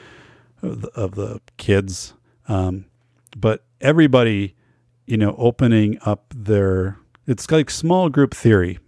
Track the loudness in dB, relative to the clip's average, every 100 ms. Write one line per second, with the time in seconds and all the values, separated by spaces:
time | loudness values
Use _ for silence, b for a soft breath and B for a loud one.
0 | B B B B B _ -10 -10 -12 -8
1 | -8 -6 -10 -10 _ -12 0 0 0 -10
2 | -14 _ _ _ -6 -4 -2 -6 -12 _
3 | _ _ _ -4 -2 -2 _ _ 0 4
4 | 4 4 2 0 -4 _ _ _ _ _
5 | -6 0 0 2 0 2 2 4 2 -2
6 | -4 -6 _ -14 0 2 2 0 -4 -8
7 | _ _ -6 -6 0 0 0 -4 0 2
8 | 2 2 0 2 4 4 2 -6